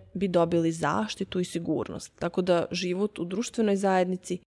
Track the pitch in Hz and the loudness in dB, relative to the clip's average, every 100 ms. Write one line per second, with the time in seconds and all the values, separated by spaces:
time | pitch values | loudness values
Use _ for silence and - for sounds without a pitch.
0 | - 185 196 175 170 170 165 165 170 180 | -4 -4 0 4 4 4 2 0 0 0
1 | 214 - 190 185 180 170 165 147 110 - | -2 -4 -4 -2 -4 -4 -2 -2 -2 -8
2 | - - 170 180 180 170 - 180 180 180 | -12 -6 -4 0 2 2 2 -2 -4 -2
3 | 208 - 175 190 240 - 220 196 196 185 | -2 -4 -6 -4 -4 0 2 2 2 4
4 | 180 185 - 180 - | 2 -2 -4 -8 -8